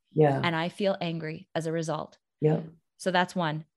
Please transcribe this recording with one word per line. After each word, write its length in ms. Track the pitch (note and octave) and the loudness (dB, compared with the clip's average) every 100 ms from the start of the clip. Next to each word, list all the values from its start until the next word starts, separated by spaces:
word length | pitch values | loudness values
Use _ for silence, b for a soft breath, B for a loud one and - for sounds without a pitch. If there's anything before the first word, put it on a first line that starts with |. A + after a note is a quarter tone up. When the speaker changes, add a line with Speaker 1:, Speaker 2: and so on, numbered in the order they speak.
| _ | _
Speaker 1:
Yeah. 280 | - D3+ C3+ | 4 4 4
Speaker 2:
and 120 | E3+ E3 | 0 0
I 120 | E3+ | -4
feel 280 | - G3 F#3+ | -2 -2 -2
angry 480 | E3+ E3 D#3 D#3+ - | -4 -6 -8 -12 -8
as 120 | E3 D#3+ | -6 -4
a 60 | |
result. 460 | E3 D#3+ D#3 - _ _ _ | -4 -2 -4 -8 _ _ _
Speaker 1:
Yep. 240 | D3+ E3 E3 - _ _ | 2 2 -2 -16 _ _
Speaker 2:
So 120 | - | -2
that's 240 | F3+ F3+ | 0 0
one. 300 | F#3 E3 D#3 - | 0 -2 -4 -8